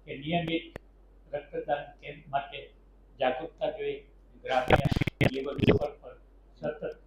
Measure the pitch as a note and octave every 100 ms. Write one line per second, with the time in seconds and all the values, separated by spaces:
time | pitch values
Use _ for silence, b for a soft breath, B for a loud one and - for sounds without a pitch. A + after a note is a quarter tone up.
0 | - C3+ C#3+ E3+ E3 E3 - - - -
1 | - - - D3 - E3 D3+ C#3+ C#3 -
2 | D3 D3 C#3+ C#3 C#3 C#3 C#3 - - -
3 | - - C3 B2+ D#3 - D#3 - C#3+ C#3
4 | - - - - B2 B2+ B2+ C#3+ C#3 -
5 | - - - C3 C3+ C3+ - - D3 -
6 | C3 - - - - - D3+ D3+ E3+ -